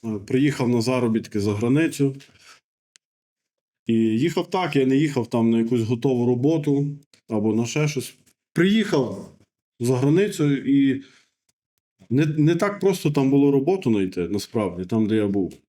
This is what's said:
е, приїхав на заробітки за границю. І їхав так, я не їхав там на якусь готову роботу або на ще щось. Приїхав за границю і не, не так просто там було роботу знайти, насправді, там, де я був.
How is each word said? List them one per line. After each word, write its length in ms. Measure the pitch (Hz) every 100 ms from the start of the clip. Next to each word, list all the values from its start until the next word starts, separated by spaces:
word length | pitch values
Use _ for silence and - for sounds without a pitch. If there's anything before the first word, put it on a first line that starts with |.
е, 140 | 113 107
приїхав 500 | 98 127 143 131 120
на 120 | 120
заробітки 600 | 113 127 120 110 - 107
за 140 | 101
границю. 600 | 101 120 139 160 143 139 135 - _ - - _ _ _ _ _ _ _ _ _ _ _ _ -
І 80 |
їхав 560 | 113 110 110 156 185 175
так, 260 | 190 175 143
я 100 | 131
не 100 | 135
їхав 340 | 151 135 113
там 200 | 120 113
на 80 | 113
якусь 220 | 113 123
готову 460 | 110 123 139 123 120
роботу 720 | 123 135 160 151 143 143 143 _ _ _
або 260 | 110 107
на 120 | 107 117
ще 220 | 151 151
щось. 260 | 147 - - _ _ _
Приїхав 840 | - 180 220 202 156 117 98 - - _ _ _ _
за 160 | 120 127
границю 600 | 139 160 202 202 147 139
і 480 | 120 139 139 127 - _ _ _ _ _ _ _ _ _ -
не, 160 | 123 156
не 300 | 151 151 170
так 240 | 202 202
просто 300 | 190 190 156
там 200 | 147 135
було 200 | 139 143
роботу 400 | 139 139 190 131
знайти, 380 | 107 92 90 85
насправді, 560 | 101 - 120 101 87
там, 220 | 90 113 107
де 100 | 110
я 120 | 104
був. 320 | 98 87 -